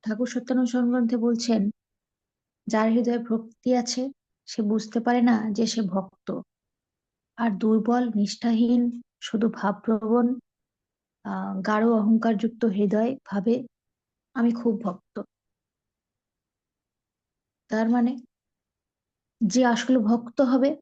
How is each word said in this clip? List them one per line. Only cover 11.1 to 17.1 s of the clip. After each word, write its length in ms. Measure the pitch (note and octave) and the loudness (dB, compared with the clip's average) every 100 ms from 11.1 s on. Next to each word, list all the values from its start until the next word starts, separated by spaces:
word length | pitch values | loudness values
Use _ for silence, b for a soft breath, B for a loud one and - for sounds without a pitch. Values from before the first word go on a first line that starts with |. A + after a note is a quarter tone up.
| _ | _
আহ, 360 | G#3 F#3+ G3 F#3+ | -8 -6 -6 -6
গাঢ় 300 | F#3+ G#3+ A3+ | -2 2 2
অহংকারযুক্ত 760 | A3+ G#3 A3 A3+ G#3+ A3+ - | 2 4 2 2 0 -2 -2
হৃদয় 520 | A#3 G3 G#3 G#3+ A#3 C4+ - | -2 0 0 2 0 -4 -6
ভাবে, 400 | G3+ G3 B3 A#3+ _ _ _ _ _ _ | -4 0 -2 -4 _ _ _ _ _ _
'আমি 180 | B3+ A#3 | -2 -2
খুব 280 | A#3 A#3 G3+ | 0 -2 -2
ভক্ত।' 400 | G3 F#3 _ - - _ _ _ _ _ _ _ _ _ _ _ _ _ _ _ _ _ _ | -6 -8 _ -16 -16 _ _ _ _ _ _ _ _ _ _ _ _ _ _ _ _ _ _